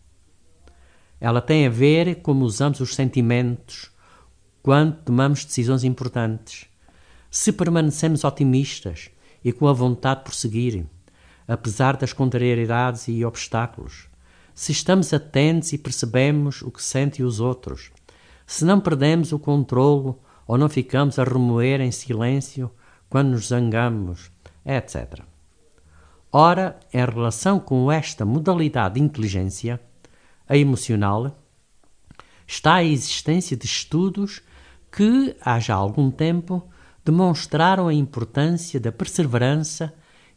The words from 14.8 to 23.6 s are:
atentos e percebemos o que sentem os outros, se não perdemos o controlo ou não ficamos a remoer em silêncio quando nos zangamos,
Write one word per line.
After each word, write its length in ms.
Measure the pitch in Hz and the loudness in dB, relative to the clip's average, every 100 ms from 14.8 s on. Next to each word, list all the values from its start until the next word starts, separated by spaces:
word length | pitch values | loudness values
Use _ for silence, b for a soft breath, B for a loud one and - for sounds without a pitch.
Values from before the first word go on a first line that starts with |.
| - 190 160 | 2 2 2
atentos 580 | 147 - 135 151 165 156 | -2 -2 0 2 2 -2
e 60 | 143 | -6
percebemos 840 | - - 120 123 139 147 143 131 | -6 -6 -2 0 2 2 -2 -4
o 80 | 131 | -12
que 140 | - | -10
sentem 420 | - 135 139 - 127 | -6 -2 -2 -2 -4
os 140 | 110 | -2
outros, 520 | 120 123 - 64 - _ b b b b b | -4 -4 -8 -14 -16 _ b b b b b
se 200 | - 160 | -2 2
não 160 | 202 | 4
perdemos 500 | 190 147 143 165 156 | 2 2 2 2 0
o 80 | 147 | -2
controlo 800 | 147 143 131 123 135 143 135 123 b b b | 0 0 2 4 4 4 0 -8 b b b
ou 120 | 120 | 2
não 100 | 147 | 2
ficamos 500 | 139 123 131 143 131 | 0 -2 0 0 2
a 60 | |
remoer 560 | 127 127 123 117 127 135 | 0 2 2 2 2 0
em 120 | 127 | -2
silêncio 800 | - - 113 120 139 131 135 123 b b b b | -4 -6 -2 0 -2 -4 -8 -10 b b b b
quando 200 | 131 139 | 0 2
nos 180 | 123 101 | 0 0
zangamos, 840 | 123 | 0